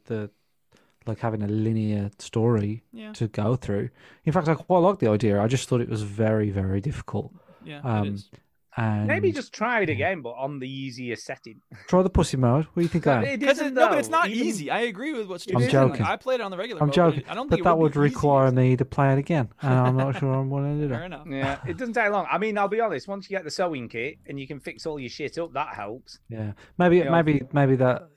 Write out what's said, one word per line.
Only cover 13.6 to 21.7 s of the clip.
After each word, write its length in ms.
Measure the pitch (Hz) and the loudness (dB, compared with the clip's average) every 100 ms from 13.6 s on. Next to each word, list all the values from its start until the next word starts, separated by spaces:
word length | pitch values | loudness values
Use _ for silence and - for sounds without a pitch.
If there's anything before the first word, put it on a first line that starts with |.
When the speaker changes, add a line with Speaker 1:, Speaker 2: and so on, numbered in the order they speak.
Speaker 3:
isn't, 100 | 294 | 2
Speaker 2:
no, 140 | 254 247 | 4 4
but 40 | |
Speaker 3:
though. 40 | 247 | 4
Speaker 2:
it's 120 | - | 0
not 200 | 320 339 | 0 0
Speaker 3:
Even 180 | 220 311 | 0 -2
Speaker 2:
easy. 220 | 202 143 | -2 -4
I 100 | 170 | -2
agree 300 | 240 190 285 | -4 -6 -8
with 140 | 269 202 | -6 -8
what 140 | 180 | -10
Stu 120 | - | -2
Speaker 3:
It 20 | 139 | 0
Speaker 1:
I'm 60 | |
Speaker 2:
said. 100 | 123 220 | 4 4
Like, 100 | 135 | 4
Speaker 1:
joking. 120 | 131 160 | 2 -2
Speaker 2:
I 100 | 220 | -2
played 220 | 254 254 | -2 -4
it 40 | |
on 80 | 202 | -4
the 60 | 180 | -6
regular 240 | 226 190 | -6 -2
Speaker 1:
I'm 60 | 147 | 0
Speaker 2:
mode, 60 | 139 | 4
but 60 | 170 | 4
Speaker 1:
joking. 120 | 147 | 2
Speaker 2:
it, 40 | - | -4
I 20 | |
don't 140 | 180 285 | -6 -2
Speaker 1:
But 60 | 262 | 0
Speaker 2:
think 60 | |
it 20 | 185 | 4
Speaker 1:
that 80 | 165 | 4
Speaker 2:
would 180 | 156 143 | 4 4
Speaker 1:
would 60 | |
Speaker 2:
be 20 | 147 | 2
easy. 80 | 131 | 2
Speaker 1:
require 360 | 147 139 135 | 4 6 6
me 260 | 127 127 127 | 4 4 4
to 80 | 135 | 0
play 260 | - 139 | 0 2
it 40 | 135 | 2
again, 320 | 139 165 113 - | 0 -2 -2 -4
and 120 | 139 | 0
I'm 240 | 127 127 131 | 2 4 2
not 180 | 135 127 | 0 0
Speaker 2:
<laughs> 40 | |
Speaker 1:
sure 120 | 139 | 0
I'm 160 | 131 135 | 0 -2
gonna 260 | 139 139 147 | -2 -2 -2
do 120 | 147 | -2
that. 60 | 120 | -4
Speaker 2:
Fair 100 | 185 | -8
enough. 220 | 147 151 | -12 -10
Speaker 3:
Yeah, 320 | 135 135 139 | -6 -4 -4
it 100 | - | -6